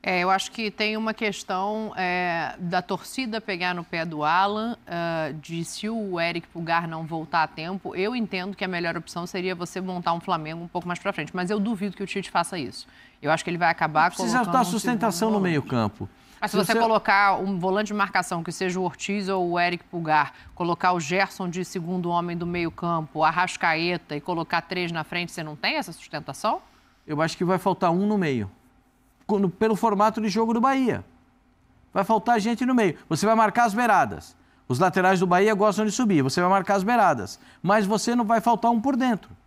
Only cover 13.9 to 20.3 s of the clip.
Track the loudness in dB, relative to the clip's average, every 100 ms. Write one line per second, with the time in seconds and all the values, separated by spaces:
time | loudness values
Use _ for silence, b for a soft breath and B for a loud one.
13.9 | 4 2 2 0 0 2 2 2 0 0
14.9 | 0 0 0 2 2 2 0 0 0 0
15.9 | -2 -12 b b b -2 0 2 2 4
16.9 | 4 4 6 6 4 0 -2 0 0 -2
17.9 | -2 0 0 -2 -4 -6 -4 -2 -2 -4
18.9 | -4 -6 -4 -2 -2 0 2 0 0 -8
19.9 | -8 2 2 2